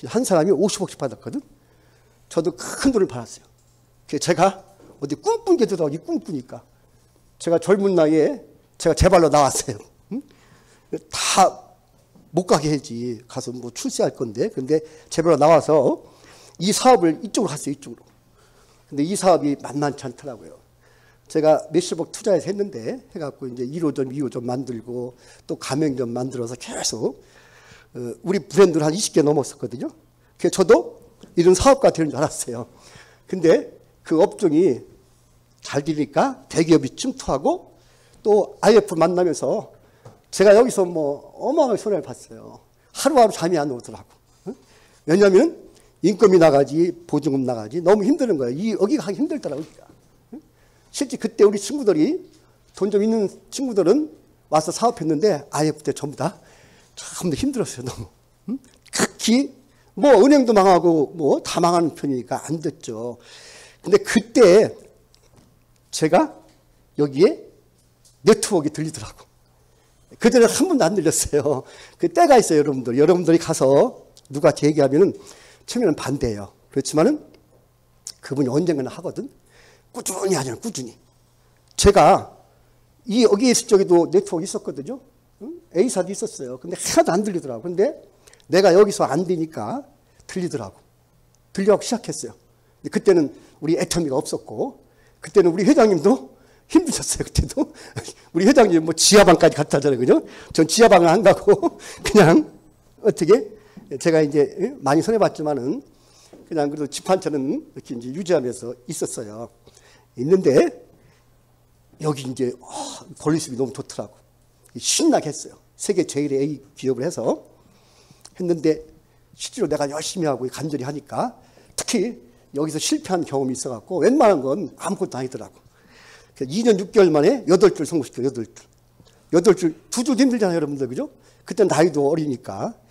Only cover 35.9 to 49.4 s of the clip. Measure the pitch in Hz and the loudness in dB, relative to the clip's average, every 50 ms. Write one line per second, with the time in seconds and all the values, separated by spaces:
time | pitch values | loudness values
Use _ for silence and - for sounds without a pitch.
35.9 | 156 151 139 - - 160 233 277 254 - - - - 156 170 165 160 151 131 127 | -4 -4 -4 -4 -2 -2 -2 -2 -2 -8 -14 -8 -2 0 2 4 4 2 2 -2
36.9 | - - - 262 - - - - 151 135 151 262 349 370 - _ _ _ _ _ | -10 -8 -8 -8 -8 -8 -6 -4 -4 -2 0 -2 -2 -2 -6 _ _ _ _ _
37.9 | _ _ _ _ _ _ - 214 208 208 170 - - - - 196 233 208 202 - | _ _ _ _ _ _ 0 0 2 2 0 -2 -4 -2 2 4 4 4 4 2
38.9 | 180 160 165 175 175 180 180 170 143 - - 139 180 214 - - _ _ _ _ | 0 0 0 0 2 0 0 0 -2 -2 -4 -4 -4 -4 -6 -10 _ _ _ _
39.9 | _ _ - - - _ _ _ - - 190 208 202 220 254 233 - 208 185 175 | _ _ -20 -20 -20 _ _ _ 0 4 6 8 8 8 6 4 2 -2 -2 -2
40.9 | 175 160 151 143 143 - - - - - 165 226 294 349 277 247 208 - - 220 | -2 -4 -4 -4 -6 -8 -12 -20 -14 -8 -6 -4 0 0 0 0 0 -2 -2 -2
41.9 | 196 156 131 131 120 - - - 113 110 110 113 117 - _ _ _ _ _ _ | -4 -4 -4 -8 -14 -18 -18 -20 -20 -20 -20 -20 -20 -20 _ _ _ _ _ _
42.9 | - - - 277 320 254 226 208 - - 160 175 180 151 143 151 123 120 - - | -8 -2 -2 2 4 4 4 4 2 -2 -4 -2 0 0 -2 -2 -6 -10 -12 -16
43.9 | 110 92 - _ _ _ _ _ _ _ - 190 262 _ _ _ _ _ _ _ | -18 -20 -20 _ _ _ _ _ _ _ -16 -16 -16 _ _ _ _ _ _ _
44.9 | _ _ - 151 160 196 202 196 185 196 302 339 - - - - _ _ _ _ | _ _ -4 0 2 4 4 6 6 6 4 4 0 -6 -20 -20 _ _ _ _
45.9 | _ _ - 185 208 175 233 196 185 175 165 160 139 139 143 123 143 160 175 175 | _ _ 0 0 2 4 4 6 6 6 6 6 6 4 2 2 0 -2 -2 -2
46.9 | 170 - - - 147 147 143 151 135 135 127 127 123 113 107 107 127 175 165 175 | -2 -8 -10 -6 -4 -4 -2 -2 -2 -2 -2 -4 -6 -6 -8 -10 -8 -2 2 2
47.9 | 214 214 190 226 311 320 269 233 180 139 127 120 131 156 214 226 208 - 196 214 | 2 2 2 0 0 0 0 -2 -2 -2 -4 -4 -6 -6 -4 -4 -2 -2 -2 0
48.9 | 311 240 156 196 190 165 294 349 330 262 | -2 -2 -4 -6 -6 -6 -6 -6 -6 -8